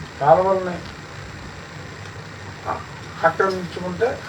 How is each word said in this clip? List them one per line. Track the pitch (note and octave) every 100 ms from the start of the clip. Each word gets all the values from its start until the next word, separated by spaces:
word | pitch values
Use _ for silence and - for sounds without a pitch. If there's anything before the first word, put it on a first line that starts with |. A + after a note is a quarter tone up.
| - -
కాలువల్ని | C#3 E3+ F#3+ F#3+ F#3 F3 - - - - - - - - - - - - - - - - - - -
ఆ-, | - - - - - E3
ఆక్రమించుకుంటే, | - G3 F#3+ F3+ - F3+ F3+ A#3 -